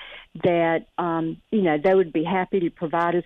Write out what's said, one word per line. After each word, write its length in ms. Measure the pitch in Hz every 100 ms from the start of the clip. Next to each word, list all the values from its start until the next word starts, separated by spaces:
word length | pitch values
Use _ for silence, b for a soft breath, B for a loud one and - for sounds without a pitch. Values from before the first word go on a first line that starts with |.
| B B B 165
that, 420 | 190 170 165 165 - -
um, 380 | 170 165 165 165 _
you 120 | 220
know, 160 | 180 151
they 120 | 190
would 180 | 190 175
be 100 | 160
happy 380 | 165 190 185 196
to 100 | 170
provide 460 | - 165 170 170
us 80 | 175